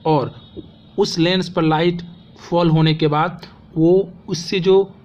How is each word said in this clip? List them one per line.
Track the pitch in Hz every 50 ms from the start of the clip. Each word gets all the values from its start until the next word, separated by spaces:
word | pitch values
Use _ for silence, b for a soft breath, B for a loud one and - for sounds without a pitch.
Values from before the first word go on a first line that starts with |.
| _
और | 160 156 143 120 113 - - - - - - - - - - - - - -
उस | 202 202 - 165
लेंस | 160 175 185 190 180 180
पर | - 175
लाइट | 160 160 156 151 170 175 175 175 - - - - - - - -
फॉल | - - 175 170 175 165
होने | 160 160 160 160 156
के | 156 160 151
बाद | 147 151 160 180 180 - - - - - - - -
वो | 160 160 170 180 190 190 180 - - - -
उससे | 185 151 - - 208 190
जो | 170 190 190 196 196 196 - - _